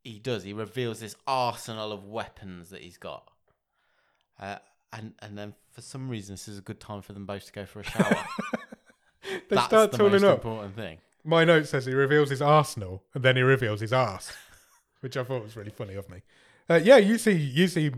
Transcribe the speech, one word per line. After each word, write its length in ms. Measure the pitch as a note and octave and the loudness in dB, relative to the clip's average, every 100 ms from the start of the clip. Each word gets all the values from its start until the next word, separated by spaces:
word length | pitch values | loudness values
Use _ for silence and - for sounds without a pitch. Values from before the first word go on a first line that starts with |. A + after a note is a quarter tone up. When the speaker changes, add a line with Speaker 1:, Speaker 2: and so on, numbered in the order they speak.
Speaker 1:
he 160 | B2+ G#2+ | -18 -12
does. 240 | A#2 A2+ | -6 -6
He 80 | F#2 | -6
reveals 460 | G#2 G#2+ B2+ B2 G#2+ | -10 -10 -6 -6 -6
this 140 | A2 - - | -12 -12 -6
arsenal 640 | C3 A#2+ A#2 - A2 G#2+ | -2 -2 -4 -10 -10 -8
of 120 | G2+ G2 | -10 -10
weapons 640 | A2 - - G2 F2+ E2+ | -10 -10 -12 -16 -16 -16
that 100 | F#2 | -18
he's 140 | E2 F2 | -20 -16
got. 320 | F2+ D2 _ _ _ _ _ _ _ _ _ _ _ - | -14 -14 _ _ _ _ _ _ _ _ _ _ _ -16
Uh, 180 | G2 G2+ _ _ _ | -14 -14 _ _ _
and, 220 | A2+ A2 - | -16 -16 -18
and 160 | G#2+ G2+ | -16 -12
then 160 | G#2 G2+ _ | -14 -16 _
for 80 | - | -20
some 260 | - C3+ C3 | -16 -12 -8
reason, 240 | A2+ G2 | -8 -10
this 140 | F#2+ - | -14 -14
is 100 | G2+ | -14
a 40 | |
good 180 | F#2+ G#2+ | -14 -16
time 200 | - G#2 | -12 -14
for 120 | - | -14
them 120 | G2+ G2 | -16 -12
both 200 | G2+ - | -12 -12
to 60 | |
go 120 | G#2 F#2+ | -14 -14
for 140 | G#2+ | -14
a 40 | |
shower. 400 | G2 - - - - | -10 -2 0 0 -6
Speaker 2:
<laughs> 40 | - C6+ - - - _ _ _ _ | -12 -10 -10 -12 -20 _ _ _ _
They 320 | - F#4+ - G3 | -10 -10 -2 -2
Speaker 1:
That's 100 | A#2+ | 4
Speaker 2:
start 260 | A3 G#3+ | 4 4
Speaker 1:
the 60 | G#3+ | 4
Speaker 2:
tooling 140 | G3+ | 4
Speaker 1:
most 120 | G3 | 6
Speaker 2:
up. 140 | G3+ C3+ | 4 4
Speaker 1:
important 360 | A#2 A2 G2+ | 0 -8 -10
thing. 240 | G2+ G2 D#2+ _ _ | -10 -12 -14 _ _
Speaker 2:
My 200 | D#3 E3 | 0 4
note 220 | E3 D#3+ D3 | 6 6 4
says 160 | C#3+ B2 | -4 -2
he 60 | |
reveals 380 | C3 C#3 D3+ C#3 | 0 4 4 2
his 100 | C3 | 2
arsenal, 640 | C#3+ D3+ C#3+ - F#2+ F#2+ _ | 4 6 4 -4 -10 -12 _
and 80 | C#3+ | 0
then 140 | B2+ B2+ | 2 4
he 60 | |
reveals 380 | B2+ C3 A#2 G#2 | 4 4 0 -4
his 120 | G#2+ | -2
arse, 400 | B2+ A#2+ F#2 - - - _ _ | 0 0 -4 -14 -18 -20 _ _
<laughs> 340 | _ _ _ | _ _ _
which 160 | C3 C3 | -10 -8
I 60 | |
thought 180 | B2 C3 | -6 -8
was 120 | G#2+ A2 | -8 -14
really 140 | G#2 | -14
funny 240 | - G#2 | -12 -12
of 140 | G2 F#2+ | -12 -14
me. 140 | F2+ - _ _ _ - | -18 -20 _ _ _ 2
Uh, 120 | E3+ | 4
yeah, 140 | F3 C4+ | 8 8
you 220 | G3 A3+ | 8 4
see, 140 | A3 F3+ | 2 2
you 320 | C#3+ C3 F#3 | 2 2 2
see 240 | F3 D3+ | 2 -2